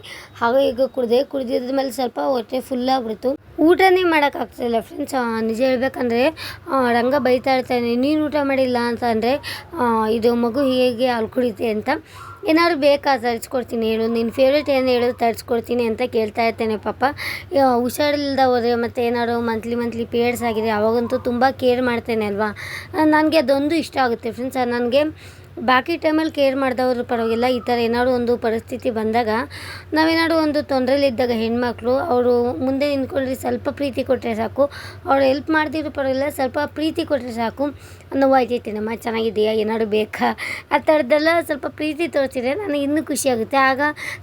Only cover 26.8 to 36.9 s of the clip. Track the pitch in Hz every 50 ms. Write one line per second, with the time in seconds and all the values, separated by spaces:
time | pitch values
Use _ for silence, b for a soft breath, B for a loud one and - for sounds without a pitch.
26.8 | 254 254 247 240 240 - 247 233 226 226 226 233 240 254 254 240 240 240 240 240
27.8 | 233 226 233 240 247 262 254 240 240 233 247 - - 226 220 226 - - 262 226
28.8 | - 262 214 220 220 220 220 240 240 214 214 233 277 - B B B B B B
29.8 | B B 311 302 320 320 330 330 330 320 330 320 311 302 277 302 - - 277 262
30.8 | 254 254 277 285 277 277 226 208 254 240 240 220 226 226 233 240 247 240 220 -
31.8 | 226 240 254 277 349 339 247 247 240 247 240 240 240 247 277 311 262 262 269 262
32.8 | 285 294 285 269 262 - - 277 262 254 262 - - 247 247 226 - 285 - -
33.8 | 285 277 220 277 262 - 254 214 - 240 220 214 226 208 - 262 285 277 B B
34.8 | B B B B B - 269 277 277 262 262 294 - - 311 311 311 302 262 311
35.8 | 285 302 - 285 269 269 262 262 277 302 285 - 262 247 - 302 294 285 - 294
36.8 | 311 320